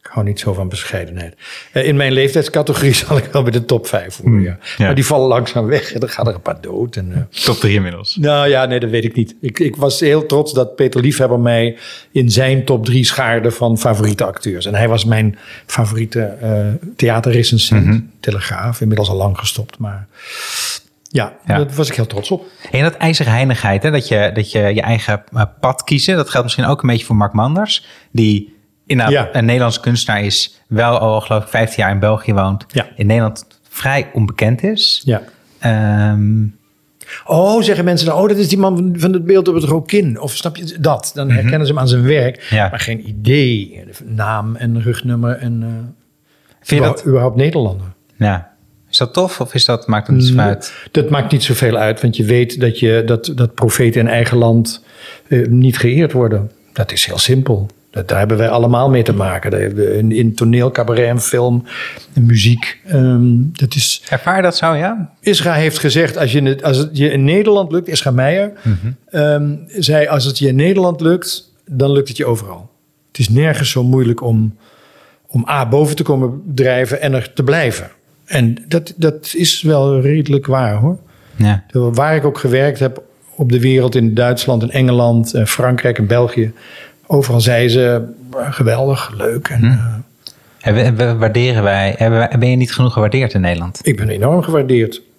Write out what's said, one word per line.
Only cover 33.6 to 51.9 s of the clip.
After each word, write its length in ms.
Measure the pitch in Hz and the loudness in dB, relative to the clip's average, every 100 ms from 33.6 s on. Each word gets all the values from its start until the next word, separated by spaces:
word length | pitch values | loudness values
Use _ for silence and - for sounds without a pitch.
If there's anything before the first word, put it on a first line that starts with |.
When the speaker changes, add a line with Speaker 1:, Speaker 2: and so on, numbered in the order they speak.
| _ | _
Speaker 2:
vrij 420 | - 135 139 - | -6 -2 -2 -2
onbekend 500 | - 107 - 110 123 | -2 -2 0 0 0
is. 400 | 190 214 - - | 0 0 -2 -2
Speaker 1:
Ja. 180 | 135 107 - _ _ _ | 0 -2 -4 _ _ _
Speaker 2:
Ehm. 840 | 117 110 107 104 104 104 104 110 107 104 _ _ _ _ - - | -2 2 2 2 2 2 2 2 0 -6 _ _ _ _ -20 -18
Speaker 1:
Oh, 380 | - 160 190 226 | -2 2 4 2
zeggen 220 | 196 175 | 2 2
mensen 220 | 180 170 160 | 2 0 0
dan, 100 | 156 | 0
"Oh, 120 | 208 | 2
dat 80 | 202 | 2
is 120 | 180 | 2
die 100 | 196 | 2
man 180 | 190 180 | 2 0
van, 180 | 185 175 | -2 0
van 160 | 175 | 0
het 120 | 185 | 0
beeld 240 | 165 190 180 | 2 2 4
op 60 | |
het 100 | 165 | 0
Rokin." 560 | 147 160 - 208 170 110 | 0 -2 0 0 0 -2
Of 160 | 143 - | -6 -6
snap 200 | 170 160 | -8 -8
je 200 | 165 170 | -14 -2
dat? 300 | 156 135 - | 0 0 -4
Dan 120 | 143 139 | -6 0
Speaker 2:
Mhm. 80 | 117 | 2
Speaker 1:
herkennen 300 | 104 156 143 | 2 0 0
ze 60 | |
hem 80 | 147 | 0
aan 60 | 127 | 2
zijn 140 | 123 | 2
werk, 440 | 123 147 123 123 - | 4 2 0 -4 -2
Speaker 2:
Ja. 180 | 110 98 | 0 0
Speaker 1:
maar 100 | 117 | -2
geen 280 | - 113 110 | -6 -8 -8
idee. 760 | 104 107 143 131 113 95 95 95 98 | -4 2 2 2 0 -4 -14 -20 -20
Naam 520 | 113 110 104 110 107 113 | -8 -4 -4 -4 -6 -6
en 260 | 120 117 | -4 -2
rugnummer 540 | 113 113 123 117 120 123 | -2 -4 -4 -2 -2 -4
en, 260 | 123 117 | -4 -4
eh, 60 | 113 | -6
Speaker 2:
Vind 200 | 113 120 - _ _ _ _ _ _ - | -8 -12 -18 _ _ _ _ _ _ -2
je 60 | |
Speaker 1:
überhaupt, 240 | 143 117 - | 2 2 0
Speaker 2:
dat 80 | 151 | 0
Speaker 1:
überhaupt 300 | 131 123 117 | 2 2 2
Nederlander. 500 | 147 156 107 95 92 - _ - | 0 0 -2 -6 -10 -16 _ -2
Speaker 2:
Ja. 360 | 104 92 85 _ _ _ _ | 0 0 -8 _ _ _ _
Is 60 | - | -4
dat 160 | 123 | -2
tof 260 | - 185 - | 0 -2 -4
of 140 | 123 | -6
is 100 | 131 | -2
dat, 220 | - 117 - | 0 0 0
maakt 200 | 107 104 | -2 2
het 100 | 131 | 2
niet 80 | 127 | 4
zoveel 160 | 127 | 4
Speaker 1:
Nee, 100 | 104 | 2
Speaker 2:
uit? 180 | 101 - - - | 0 -8 -16 -4
Speaker 1:
dat 180 | 151 151 | -2 0
maakt 220 | 143 113 | 0 2
niet 100 | 143 | 0
zoveel 340 | - 120 123 110 | 0 0 2 2
uit, 240 | 107 | 0